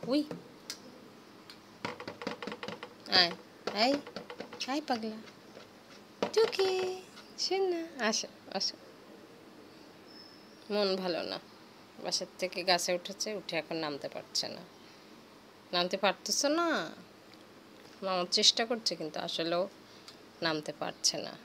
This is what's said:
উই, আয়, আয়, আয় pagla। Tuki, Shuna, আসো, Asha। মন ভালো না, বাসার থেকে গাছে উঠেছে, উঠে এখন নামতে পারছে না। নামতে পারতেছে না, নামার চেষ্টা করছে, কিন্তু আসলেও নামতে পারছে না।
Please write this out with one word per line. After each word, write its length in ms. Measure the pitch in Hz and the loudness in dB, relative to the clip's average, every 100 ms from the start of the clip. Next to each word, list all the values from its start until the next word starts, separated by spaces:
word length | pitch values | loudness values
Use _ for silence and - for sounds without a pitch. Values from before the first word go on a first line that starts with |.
| - | 2
উই, 100 | 285 294 - - - - - - - - - - - - - - - - - - - - - - - - - - - - 190 | 2 0 -6 -12 -20 -12 -12 -12 -20 -20 -20 -20 -20 -20 -20 -20 -10 -10 -8 -12 -8 -8 -6 -8 -8 -10 -10 -12 -14 4 6
আয়, 120 | 175 175 - - - 202 | 6 2 -12 -8 -4 4
আয়, 140 | 240 285 - - - - - - - | 4 4 -2 -12 -12 -12 -12 -8 -4
আয় 100 | 285 302 | -4 0
pagla। 280 | 240 220 220 - - - - - - - - - - - | -2 -2 -8 -14 -18 -18 -18 -20 -20 -20 -20 -20 -4 2
Tuki, 360 | - 440 - 381 370 370 370 370 - - - | 6 4 6 4 4 0 -2 -10 -18 -18 -4
Shuna, 380 | - 381 381 339 330 302 214 | 0 2 2 2 -4 0 2
আসো, 200 | 220 - - - 190 | 2 -2 -12 -6 -2
Asha। 180 | - - - - - - - - - - - - - - - - - - - - - | -2 -4 -18 -20 -20 -20 -20 -20 -20 -20 -20 -20 -20 -20 -20 -18 -18 -20 -20 -20 -2
মন 160 | 208 196 190 | 2 2 2
ভালো 200 | 185 160 - | 0 -2 -2
না, 60 | - - - - - - - | -6 -8 -20 -20 -20 -20 -8
বাসার 260 | 180 175 180 - | -2 -2 -4 -4
থেকে 200 | 185 185 180 | -4 0 4
গাছে 200 | 175 - 180 | 4 4 0
উঠেছে, 320 | 175 190 - 208 | -2 -6 -4 -4
উঠে 140 | - 170 | -2 -2
এখন 160 | 151 165 156 | -2 -2 -2
নামতে 220 | 139 - - | -4 -6 -8
পারছে 300 | - - - - | -4 -4 -4 -8
না। 80 | - - - - - - - - - - - | -14 -20 -20 -20 -20 -20 -20 -20 -20 -20 -2
নামতে 240 | 175 175 190 | 2 2 4
পারতেছে 440 | 202 180 - 208 285 311 | 4 4 0 2 4 4
না, 100 | 339 254 160 - - - - - - - - - - - 190 | 4 2 0 -6 -16 -20 -20 -20 -20 -20 -20 -20 -20 -6 0
নামার 240 | 185 180 - | 2 4 8
চেষ্টা 260 | 214 - 233 | 8 8 2
করছে, 220 | 240 - 170 | 2 0 -2
কিন্তু 180 | 160 165 170 | -4 -4 -4
আসলেও 360 | - 165 170 202 - - - - - - - 165 | -2 2 2 0 -4 -20 -20 -20 -20 -20 -2 0
নামতে 260 | 156 151 151 | 0 -2 -4
পারছে 340 | - - - 160 - | -6 0 0 0 -6
না। 80 | - | -10